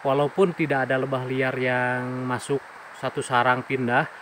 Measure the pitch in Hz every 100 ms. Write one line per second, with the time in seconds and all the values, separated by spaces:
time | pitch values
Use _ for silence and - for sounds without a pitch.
0 | 139 139 143 - 190 165 151 139 127 131
1 | 135 131 127 131 131 131 127 123 123 127
2 | 127 127 127 123 - 139 - - - -
3 | 131 - - 127 127 127 - 131 120 127
4 | 156 -